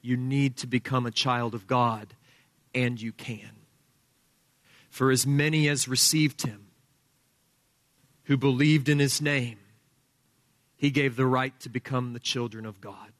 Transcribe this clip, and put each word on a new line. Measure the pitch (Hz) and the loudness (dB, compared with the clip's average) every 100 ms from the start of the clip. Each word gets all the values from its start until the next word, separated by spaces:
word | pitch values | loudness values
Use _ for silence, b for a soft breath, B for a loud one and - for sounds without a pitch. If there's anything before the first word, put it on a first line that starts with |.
You | 123 123 | -2 -2
need | 127 139 139 127 | 0 0 0 -2
to | 127 | -2
become | 123 - 131 120 | -2 0 -2 -2
a | |
child | - 135 120 117 113 | -2 0 0 -2 -6
of | - | -2
God, | 127 120 110 107 - b b b b _ 127 | 2 2 0 -10 -20 b b b b _ -2
and | 123 120 | -2 -2
you | 113 | -10
can. | - - 110 104 - _ _ _ _ _ _ _ _ _ _ b b b | -10 -12 -12 -14 -20 _ _ _ _ _ _ _ _ _ _ b b b
For | - 131 | 0 2
as | 131 131 | 2 2
many | 143 147 156 147 | 2 2 2 2
as | 143 127 | 0 -2
received | 127 - 156 151 - | 0 2 4 0 0
Him, | 127 104 104 _ _ _ _ _ _ _ _ _ _ _ _ _ _ _ - | -8 -8 -20 _ _ _ _ _ _ _ _ _ _ _ _ _ _ _ -2
who | 139 | 0
believed | 139 127 151 156 135 | 2 2 4 4 4
in | 147 | 2
His | 143 - | 2 0
name, | 151 139 120 110 _ _ _ _ _ _ _ _ _ _ _ _ | 0 -2 -4 -10 _ _ _ _ _ _ _ _ _ _ _ _
He | 143 | 0
gave | 143 139 120 | 2 0 2
the | 131 | 2
right | 127 131 - | 2 0 -8
to | 131 | -8
become | 120 - 131 123 | -8 -4 -4 -4
the | 117 | -8
children | - 127 120 110 110 | -6 -4 -6 -8 -14
of | 104 | -14
God. | 104 98 - | -18 -18 -20